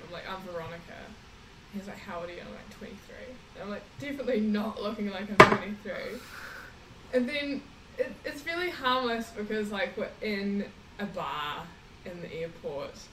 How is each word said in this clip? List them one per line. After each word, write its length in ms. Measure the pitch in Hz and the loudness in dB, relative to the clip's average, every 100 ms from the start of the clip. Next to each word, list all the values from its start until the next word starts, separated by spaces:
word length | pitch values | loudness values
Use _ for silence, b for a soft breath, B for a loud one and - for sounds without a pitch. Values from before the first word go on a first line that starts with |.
| - | -10
I'm 60 | |
like, 120 | 175 - | -8 -6
"I'm 120 | 185 | -6
Veronica." 560 | 180 170 165 170 - - 69 220 - - - - - | -6 -6 -6 -8 -10 -12 -12 -14 -16 -18 -18 -18 -10
He's 120 | 202 196 | -8 -8
like, 120 | - | -8
"How 220 | - 175 | -6 -6
old 80 | 175 | -6
are 40 | |
you?" 60 | 175 | -8
And 80 | 208 | -10
I'm 60 | |
like, 160 | 208 - - | -12 -12 -12
"Twenty-three." 560 | 208 202 - - - 254 - | -12 -12 -14 -12 -12 -14 -16
And 100 | - | -12
I'm 60 | 196 | -8
like, 120 | 202 - - | -8 -8 -8
"Definitely 400 | 285 277 240 220 | -6 -2 2 4
not 400 | 214 208 214 - | 4 4 2 -2
looking 280 | 208 220 208 | -2 0 -2
like 180 | 190 208 | -2 6
I'm 80 | 196 202 208 | 12 12 12
twenty-three." 600 | 196 208 196 175 - - - B B B B - - - - | 2 -6 -6 -6 -6 -6 -10 B B B B -16 -18 -18 0
And 160 | 254 247 | 2 4
then 340 | 294 285 277 - - - - | 2 0 -2 -6 -16 -12 -2
it, 140 | 269 - | -2 -2
it's 220 | - 285 330 | -6 -4 -2
really 240 | 339 359 | 0 0
harmless 600 | 349 262 254 247 226 226 | 2 4 4 4 2 -2
because, 400 | 220 208 214 208 | -4 -2 0 0
like, 260 | 202 190 208 | 0 0 0
we're 120 | 196 - | -4 -2
in 420 | 214 202 202 202 202 - - - | -2 0 2 0 0 -6 -16 -6
a 80 | 202 | -4
bar 580 | 175 147 147 147 147 - - - - | -2 -2 0 -2 -4 -8 -14 -18 -14
in 160 | 190 175 | -10 -8
the 100 | 170 | -6
airport 640 | 160 165 170 170 143 143 - - | -4 -4 -4 -6 -4 -6 -8 -16